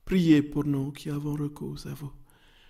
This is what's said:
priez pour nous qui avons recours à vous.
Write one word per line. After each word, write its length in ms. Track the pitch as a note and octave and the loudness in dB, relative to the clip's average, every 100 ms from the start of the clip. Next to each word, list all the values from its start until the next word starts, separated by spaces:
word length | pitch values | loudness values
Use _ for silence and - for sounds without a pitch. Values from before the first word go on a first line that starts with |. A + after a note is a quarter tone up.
priez 360 | - F#3 E3 D3+ | -2 4 6 6
pour 240 | D3 D3 | 6 0
nous 280 | D3 C#3 C#3 | 0 0 -2
qui 180 | C#3+ D3+ | -8 -8
avons 240 | D3 D3 | -6 -4
recours 500 | D3 D3 D3 C#3+ D3 - | -4 -4 -6 -10 -10 -12
à 80 | |
vous. 180 | C#3 C#3 - - _ _ _ _ | -12 -12 -14 -20 _ _ _ _